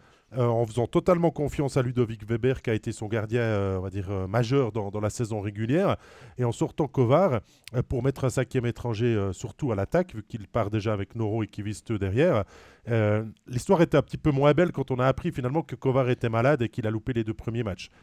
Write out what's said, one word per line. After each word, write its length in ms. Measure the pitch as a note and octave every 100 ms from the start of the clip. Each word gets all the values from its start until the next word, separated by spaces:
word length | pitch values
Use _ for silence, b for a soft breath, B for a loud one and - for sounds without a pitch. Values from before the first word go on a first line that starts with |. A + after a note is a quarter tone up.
| b b b -
euh, 100 | A#2+
en 200 | A2+ A2+
faisant 220 | A#2 A2+
totalement 440 | F3 F3+ E3+ E3+
confiance 460 | D3 C#3+ - C#3 C#3
à 40 |
Ludovic 460 | B2 B2 A2 A2+ G#2
Weber, 340 | A#2 B2 B2+
qui 80 | -
a 40 |
été 180 | G#2+ A#2
son 160 | G#2+ G#2+
gardien, 340 | A2+ A2 A#2+
euh, 360 | A2+ G#2 G2 F#2+
on 40 |
va 80 | F#2+
dire, 200 | G2 F#2
euh, 180 | G2 F#2
majeur 440 | A2 A#2 C#3 A#2+
dans, 180 | A2 G2+
dans 80 | G#2
la 100 | G#2
saison 300 | - A2 A2
régulière, 560 | G2+ G2+ A2 D#3+ F#3+ G#2+ B B B -
et 60 |
en 80 | A#2+
sortant 360 | - D#3+ - D3
Kovar, 540 | - A#2 D3 F#3+ A#2 b b - B2
euh, 60 |
pour 220 | - C3
mettre 220 | C3 C3+ C3
un 40 |
cinquième 360 | C3+ B2+ C3 A#2+
étranger, 420 | - A#2+ G#2+ A#2+
euh, 240 | A2 G2
surtout 380 | F#2 - - C#3+
à 40 | G2
l'attaque, 400 | G2 E3+ F#3 G#2+
vu 80 |
qu'il 240 | - A2+ G2+
part 220 | A#2+ G#2
déjà 240 | G#2+ G#2+
avec 220 | G#2 G2+ A2+
Noro 280 | G#2+ A2+
et 40 | G#2+
Kivistö 500 | - G2+ G#2 - G#2+
derrière. 460 | G2 G#2 F3 A#2+ F#2+ B B B -
Euh, 340 | A#2 G#2+ G#2+ A2 - -
l'histoire 340 | B2 - F3+
était 160 | E3+ D3
un 40 |
petit 160 | - C#3
peu 140 | D#3
moins 220 | C#3 C#3+
belle 180 | D3 F3+
quand 200 | - C3
on 80 | B2+
a 60 | B2+
appris 260 | C3 F3
finalement 300 | - B2 D#3
que 140 | - B2+
Kovar 340 | C3+ C3+ B2
était 200 | B2 A#2+
malade 320 | A2+ B2+ D3+
et 80 | A2+
qu'il 180 | - A2
a 40 |
loupé 220 | A2 -
les 100 | A#2
deux 100 | A2
premiers 300 | G#2+ - A#2
matchs. 260 | G#2+ F2+ - b